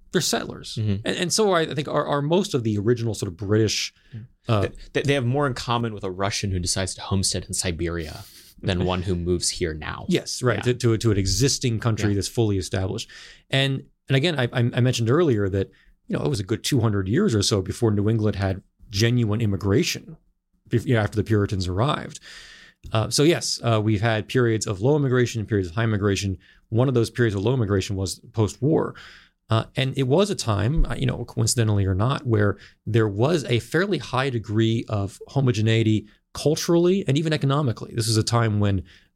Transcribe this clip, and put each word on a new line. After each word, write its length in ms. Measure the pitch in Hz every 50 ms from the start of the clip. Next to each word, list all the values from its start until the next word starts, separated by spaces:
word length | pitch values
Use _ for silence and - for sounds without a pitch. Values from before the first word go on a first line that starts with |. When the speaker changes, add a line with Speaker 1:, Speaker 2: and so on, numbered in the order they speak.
| - -
Speaker 1:
They're 80 | - 175
settlers. 580 | - - - - - - - - - - - 117
Speaker 2:
Mm-hmm. 240 | 107 107 98 104 -
Speaker 1:
And, 120 | - 196
and 160 | - 180 170
so 200 | - 214 214 196
I, 100 | 180 165
I 120 | 160 - 135
think 140 | 156 139 -
are, 180 | - 147 -
are 160 | - 147 143
most 320 | 143 151 170 196 202 - -
of 80 | 123
the 160 | 107 110 104 104
original 360 | 98 117 123 107 117 113 98
sort 120 | - -
of 100 | 98 85
British, 560 | - 101 95 107 110 110 98 - - - - _ _ _ - -
Speaker 2:
Mm. 120 | 107 117 - _ _ -
Speaker 1:
uh, 220 | - 110 101 92 - - - - -
Speaker 2:
They, 100 | - 143
they 120 | - 131 143
have 120 | 139 120
more 220 | 120 131 147 143 135
in 60 | 120
common 380 | - - 123 120 120 117 113
with 120 | 107 98 101
a 60 | 95
Russian 400 | 90 95 98 101 - - 104 98
who 80 | 95 90
decides 340 | 87 85 - 95 95 - -
to 60 | -
homestead 460 | - - 95 98 90 - - 90 -
in 80 | - 90
Siberia 680 | - - 92 82 78 87 85 85 85 80 82 - - - - - - - - - -
than 240 | - 104 92 90 90
one 160 | 90 90 90
who 120 | 85 101 90
moves 360 | 87 85 90 90 80 - -
here 240 | - - 92 80 78
now. 320 | 76 - 127 - - - -
Speaker 1:
Yes, 340 | 175 131 - - - -
right. 140 | 123 123 107 -
Speaker 2:
Yeah. 140 | - 123
Speaker 1:
To, 20 | 120
to, 220 | 117 123 117 113
to 140 | 98 - 113
an 80 | 101 101
existing 600 | 95 95 95 104 135 135 - - - 120 113 104
country 300 | - 120 107 101 104 104
Speaker 2:
Yeah. 40 | 101
Speaker 1:
that's 140 | 98 92 -
fully 280 | - 120 113 104 101
established. 540 | 95 87 - - 98 95 95 - 113 - - - - - - - - _ -
And, 340 | 135 135 139 135 135 139 - _ _ _ _ -
and 80 | 135
again, 220 | 135 151 180 156 135
I, 60 | 120
I, 260 | 117 - 131 120 120
I 80 | - 127
mentioned 300 | 120 127 123 117 113 110
earlier 400 | 135 170 180 143 117 104 101 95
that, 200 | 98 98 95 - _ _ _ _ _ _ _
you 100 | - 190
know, 80 | - 143
it 60 | 147
was 100 | 139 101
a 40 | 95
good 200 | - 110 - -
two 160 | - 151 120
hundred 260 | 110 110 104 101 95
years 280 | 95 117 175 214 190 113
or 80 | 101
so 180 | 98 - 110 98
before 300 | 87 104 120 - 120 110
New 180 | 104 104 101 110
England 280 | 117 110 107 107 -
had 260 | 98 98 95 95 95 - _ _ _ - -
genuine 540 | 101 95 117 117 123 123 113 101 104 123
immigration, 760 | 117 104 98 90 101 98 98 143 170 - - - - - 160 - _ _ _ _ _ _ _ _ _ -
bef-, 160 | - 117 -
you 80 | 147 120
know, 60 | 110
after 160 | 104 - -
the 80 | 104 90
Puritans 440 | 110 110 104 101 98 101 95 90 92
arrived. 520 | 90 101 123 151 - - - - - - - - - - - - - - - - _ _ - -
Uh, 200 | - 110 107 104
so 120 | - -
yes, 380 | 143 170 165 123 - - - -
uh, 200 | 127 120 113 107
we've 180 | 104 110 107 92
had 280 | 113 117 110 107 104 -
periods 380 | - 131 123 117 110 104 -
of 140 | 110 101 90
low 160 | 107 135 156
immigration 440 | 151 139 127 127 123 120 117 - 113
and 80 | 101 -
periods 200 | 110 101 92 85
of 60 | 85
high 100 | 113 117
immigration. 540 | 113 107 95 104 101 98 92 98 98 92 - _ _ - _ _ -
One 180 | 113 113 131 139
of 60 | 123
those 160 | 117 113 110
periods 240 | - - 120 110 98
of 80 | 98
low 100 | 95 117
immigration 440 | 135 127 107 95 101 95 - - 98
was 240 | 95 98 85 - - - -
post-war. 640 | - 113 107 95 - - 123 151 160 110 - - - - - - - - - _ _ _ _ -
Uh, 140 | 110 131 - - -
and 160 | 139 131 131 120 139
it 60 | 135
was 260 | 123 143 185 202 208
a 40 | 165
time, 520 | - - 117 104 98 101 113 - 110 -
uh, 80 | - 117
you 100 | 117 131
know, 180 | 127 - - 120
coincidentally 580 | - - 120 113 110 - 120 110 107 104 101 95
or 100 | 95 95
not, 320 | 92 110 127 143 - -
where 300 | 123 110 104 104 101 101 - - - _ _ -
there 220 | 113 107 117 110 104
was 360 | 98 104 123 151 180 147 110
a 140 | - 120 107
fairly 400 | - - - 160 196 208 180 131
high 320 | - - 123 127 135 139
degree 560 | 120 113 92 - 104 110 113 113 113 113 - -
of 320 | 110 101 98 98 - - - -
homogeneity 800 | - 139 143 120 98 107 107 110 113 113 110 107 107 101 - - - _ _ _
culturally 720 | - - - 147 160 - - - 170 170 175 175 196 196 -
and 100 | - 135
even 160 | 156 160 160
economically. 600 | 151 143 143 139 139 151 151 117 - - - - -
This 140 | 117 110 117
was 80 | 110
a 80 | 110 104
time 340 | - 117 117 117 110 104 104
when, 240 | 101 101 98 92 - - - - _ _ _